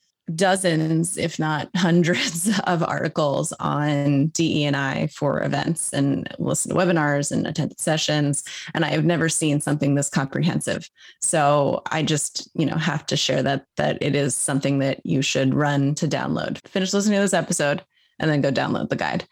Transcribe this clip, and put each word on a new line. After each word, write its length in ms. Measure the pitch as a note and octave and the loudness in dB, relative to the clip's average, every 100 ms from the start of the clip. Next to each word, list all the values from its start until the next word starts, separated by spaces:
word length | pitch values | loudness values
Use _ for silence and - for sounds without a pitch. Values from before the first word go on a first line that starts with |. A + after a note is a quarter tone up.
| _ _ - E3 | _ _ -8 0
dozens, 840 | F#3+ F#3+ F#3 D#3+ D#3+ D#3+ E3+ - | 2 4 2 2 2 2 0 -2
if 220 | D#3+ - | -4 -2
not 300 | D#3 D3+ - F3 | -2 -2 -2 0
hundreds 760 | F3+ E3+ E3+ F3+ C4 E3 G3+ F#3+ | 4 4 4 2 -2 -2 0 0
<laughs> 80 | - | 0
of 160 | E3+ | 0
articles 680 | - C#3+ D#3 - D3 C#3 D3+ - | 0 -2 -2 0 0 0 -4 -4
on 680 | D3+ C#3+ D3 C#3+ C#3+ C#3 D#3 | -2 0 0 2 2 2 2
D 340 | - E3 D3+ | 0 0 2
E 40 | D3 | 0
and 100 | C#3 | 0
I 320 | C#3 - D#3 | -2 -2 -4
for 340 | - D3 - | -2 -2 0
events 480 | C#3 C#3 - E3 - | -2 -2 -2 -2 -2
and 380 | C#3 C#3 C3+ - - | 0 0 0 -4 -4
listened 380 | - - - - | -2 -2 0 2
to 40 | |
webinars 520 | F3+ E3+ D3 C#3+ C#3+ | 2 2 2 0 0
and 160 | - - | -2 -2
attended 320 | D3+ C#3+ - | -2 -4 -2
sessions. 640 | - D#3 - D3+ D3 C#3+ - - - - | -2 0 2 2 2 0 -6 -14 -6 -2
And 100 | D3+ | 0
I 40 | |
have 160 | D#3 D#3 | 2 2
never 220 | E3+ E3 | 2 0
seen 320 | - D#3 C#3+ | 0 0 0
something 360 | C#3+ D3 C#3+ C#3+ | 0 0 2 2
this 120 | C#3+ | 0
comprehensive. 800 | - C3+ - D#3+ D3 - - - _ - - | -2 -2 0 0 0 -4 -6 -8 _ -20 -8
So 640 | - D#3+ C#3+ D3 C3+ - - | -2 2 4 4 2 -2 -4
I 120 | D#3+ | -2
just, 440 | D3+ D3+ - - - | 0 0 -2 -8 -8
you 140 | - D3 | -2 0
know, 100 | E3 | 0
have 300 | D#3 D3+ - | -2 -2 -2
to 100 | C#3 | -2
share 240 | - C#3 | 0 0
that, 240 | C3+ C3+ - - | 0 -2 -6 -2
that 200 | D3+ - | -2 0
it 140 | C#3+ C#3+ | 0 0
is 200 | C#3 - | 0 -2
something 420 | - C3+ C3+ C#3 | -2 0 0 0
that 240 | C3+ - | 0 -2
you 200 | - C#3+ | -2 0
should 320 | C3+ - C3 C3 | 0 0 2 2
run 400 | D3 C#3+ C#3 D3 | 2 2 0 0
to 120 | D#3 | -2
download. 580 | C#3 C3+ D#3+ - - - | -2 -2 -4 -4 -8 -6
Finish 260 | G3+ F#3 | -4 0
listening 240 | G3+ G#3 G3+ | 0 2 2
to 40 | |
this 120 | G3+ | 2
episode 500 | F#3+ D#3 F3+ D3 C#3+ - _ _ - | 0 0 0 0 -2 -6 _ _ -4
and 100 | D#3 | 0
then 120 | D3 | 2
go 100 | C#3 | 2
download 380 | - C3+ - - | 0 -2 -2 -2
the 60 | C#3 | -2
guide. 320 | D#2 - - | -2 -4 -6